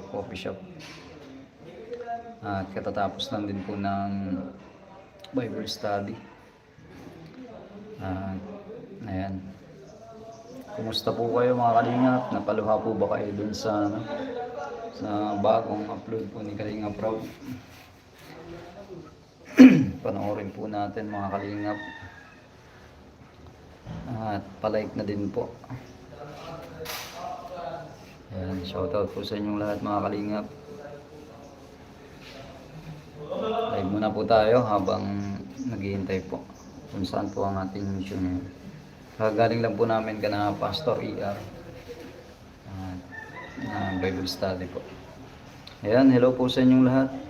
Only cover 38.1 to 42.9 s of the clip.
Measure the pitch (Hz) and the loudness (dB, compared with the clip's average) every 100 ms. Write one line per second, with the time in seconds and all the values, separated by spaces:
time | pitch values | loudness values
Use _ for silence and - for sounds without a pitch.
38.1 | 92 90 90 - - - - - - - | -2 0 -2 -4 -12 -14 -16 -16 -18 -16
39.1 | - 110 104 113 117 113 104 113 110 110 | 0 2 6 6 6 2 2 4 4 2
40.1 | 107 101 101 104 98 107 101 120 110 110 | 0 0 2 2 2 -2 0 2 0 0
41.1 | 104 101 101 - - - - - - - | -4 -4 -4 -8 -14 -14 -14 -14 -14 -14
42.1 | - - - - - - 95 92 | -16 -18 -20 -20 -18 -12 -8 -8